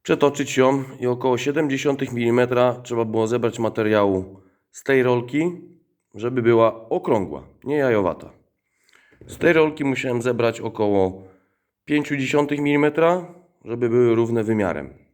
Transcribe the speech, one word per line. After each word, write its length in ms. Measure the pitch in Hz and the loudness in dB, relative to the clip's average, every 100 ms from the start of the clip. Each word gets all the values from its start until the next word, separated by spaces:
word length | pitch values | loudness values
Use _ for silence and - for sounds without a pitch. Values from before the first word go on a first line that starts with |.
przetoczyć 560 | - 165 143 139 139 131 | -2 2 2 0 -4 2
ją 260 | 131 139 131 - | 4 2 -4 -6
i 80 | 123 | -4
około 300 | 123 131 120 | -2 0 0
siedem 320 | 143 143 151 | -2 -2 -2
dziesiątych 440 | 135 143 135 131 | -2 -2 -2 -4
milimetra 680 | 120 117 120 123 123 123 120 | -2 2 2 2 2 0 0
trzeba 220 | 123 117 113 | -6 -4 -2
było 220 | 110 110 | -2 -2
zebrać 320 | 120 117 107 | -2 -2 -2
materiału 800 | 110 117 107 107 101 95 95 98 _ _ _ | -4 -2 2 4 4 0 -4 -16 _ _ _
z 120 | - | -10
tej 200 | - 131 | 0 2
rolki, 480 | 127 123 120 147 170 175 - _ _ _ _ 104 | 4 0 0 -2 -2 -6 -18 _ _ _ _ -8
żeby 260 | 117 127 | -4 0
była 480 | 117 117 113 - - | 4 4 4 0 -6
okrągła, 540 | 175 - 117 92 71 67 _ | -6 0 -2 -2 -10 -14 _
nie 120 | - 147 | -6 -2
jajowata. 580 | 131 110 90 78 82 _ _ _ _ _ _ _ _ _ - | 2 2 0 -4 -14 _ _ _ _ _ _ _ _ _ -20
Z 100 | - | 0
tej 160 | 160 | 2
rolki 300 | 160 156 151 | 4 2 0
musiałem 380 | 139 127 131 120 | -4 -2 -2 -2
zebrać 400 | 123 123 117 113 | -2 0 -2 -2
około 600 | 113 107 104 101 95 95 - _ _ _ _ _ - | -10 -2 0 2 0 -4 -20 _ _ _ _ _ -4
pięciu 320 | 147 143 143 | -2 -2 -4
dziesiątych 420 | 127 147 143 147 | 0 0 0 -2
milimetra, 760 | 147 143 151 151 165 180 170 - _ _ - | 0 2 2 2 2 0 -4 -20 _ _ -12
żeby 240 | 120 120 | -4 0
były 260 | 120 120 113 | 2 4 2
równe 280 | 117 113 | 2 -2
wymiarem. 500 | 110 110 95 73 69 - _ | 0 0 0 -4 -10 -16 _